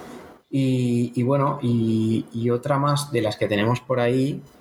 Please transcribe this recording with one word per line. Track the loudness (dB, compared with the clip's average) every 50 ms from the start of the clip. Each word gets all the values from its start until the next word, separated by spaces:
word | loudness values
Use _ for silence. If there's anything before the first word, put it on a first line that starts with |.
| -16 -16 -18 -18 -18 -20 -20 -20 _ -4
Y, | -2 0 2 2 2 2 2 2 2 2 0 0 0
y | 0 0
bueno, | 2 2 2 2 0 -2 -2
y, | 0 0 2 2 2 2 2 2 2 2 0 0 -2 -4 -6
y | -4 -2 0
otra | 0 0 0 0 0
más | 0 2 0 0 0 -2 -2
de | -2 -2
las | 0 -2 -2
que | -2 -2
tenemos | 0 2 2 2 2 0 0
por | -2 -2 -2 0
ahí, | 2 2 2 2 0 0 -2 -6 -10 -16 -20 -10